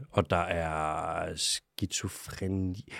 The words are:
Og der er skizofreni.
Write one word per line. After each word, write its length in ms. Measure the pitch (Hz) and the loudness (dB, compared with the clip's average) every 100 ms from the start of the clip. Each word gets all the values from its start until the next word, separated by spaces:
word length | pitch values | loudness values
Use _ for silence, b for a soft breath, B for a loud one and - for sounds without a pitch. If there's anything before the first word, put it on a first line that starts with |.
| 135 | -2
Og 180 | - 90 | 2 4
der 60 | 87 | 4
er 960 | 87 87 82 78 78 78 82 82 85 82 | 4 2 0 2 0 0 -2 -2 -2 0
skizofreni. 1500 | - - - - 95 - 98 - - - 95 95 92 95 - | 0 0 -4 -4 -4 -2 -4 -6 -10 -4 0 0 0 -2 -8